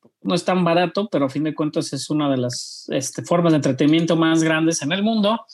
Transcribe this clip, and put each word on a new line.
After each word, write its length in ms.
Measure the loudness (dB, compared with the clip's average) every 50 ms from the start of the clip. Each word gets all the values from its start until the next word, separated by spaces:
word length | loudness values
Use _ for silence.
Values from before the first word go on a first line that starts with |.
| _ _ _ _ -4
no 100 | -2 -2
es 100 | 0 0
tan 180 | 0 0 2 2
barato, 440 | 2 2 2 2 0 0 -2 -4 -2
pero 140 | 0 0 0
a 40 | 0
fin 140 | -2 -2 -4
de 100 | -2 -2
cuentas 400 | -2 -4 -2 -2 -4 -4 -4 -6
es 160 | -8 -6 -4
una 180 | -2 0 0 0
de 80 | 0
las, 500 | 0 -2 -4 -4 -8 -10 -12 -16 -16 -8 -6
este, 320 | -4 -4 -4 -4 -8 -8 -4
formas 300 | 0 0 2 4 4 2
de 40 |
entretenimiento 580 | 2 2 0 0 2 2 4 4 4 2 2 2
más 260 | 2 2 2 2 2 2
grandes 380 | 2 2 2 2 0 0 -2
en 100 | -2 -4
el 120 | -2 0 0
mundo. 420 | 0 0 2 2 2 0 -2 -4 -10